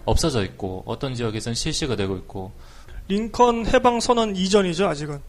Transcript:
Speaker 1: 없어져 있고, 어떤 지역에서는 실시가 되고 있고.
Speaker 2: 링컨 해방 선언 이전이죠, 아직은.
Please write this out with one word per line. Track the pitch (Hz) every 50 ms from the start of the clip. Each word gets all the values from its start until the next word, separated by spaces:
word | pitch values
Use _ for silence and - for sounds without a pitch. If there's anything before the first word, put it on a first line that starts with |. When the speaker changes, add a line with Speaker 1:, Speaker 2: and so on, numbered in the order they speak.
| -
Speaker 1:
없어져 | 117 110 - - 165 131 113 95
있고, | 90 - - - 92 92 92 -
어떤 | - 113 117 - 135 127
지역에서는 | 117 120 110 107 110 - 120 113
실시가 | - - 165 147 - 160 135 113
되고 | 101 98 95 95
있고. | 90 - - - 98 92 98 - - - - - - - - - - - -
Speaker 2:
링컨 | 190 208 226 226 - - 247 247 233 233 220
해방 | - - 254 247 247 240 233
선언 | - - 247 233 226 214 196
이전이죠, | 185 185 185 202 208 190 180 160 165 196
아직은. | 180 151 143 151 147 147 143 -